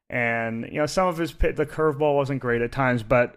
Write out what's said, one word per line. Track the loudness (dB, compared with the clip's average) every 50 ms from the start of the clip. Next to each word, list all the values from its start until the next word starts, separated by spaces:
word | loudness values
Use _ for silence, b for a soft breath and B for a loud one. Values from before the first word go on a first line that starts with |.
| _ -8
And, | -4 -2 0 0 0 0 -2 -4 -4 -6 -8 -6 -4
you | -2
know, | -2
some | 0 0 2 0
of | 2 0 -2
his | -4 -6 -2
pit, | 0 0 0 2
the | 0 -2
curveball | -2 -2 0 0 0 0 2 0 2 2
wasn't | 2 0 0 -2 -4
great | -2 0 0 0 0
at | -2 0
times, | 0 2 2 2 0 0
but | 2 4 4 4 2 -2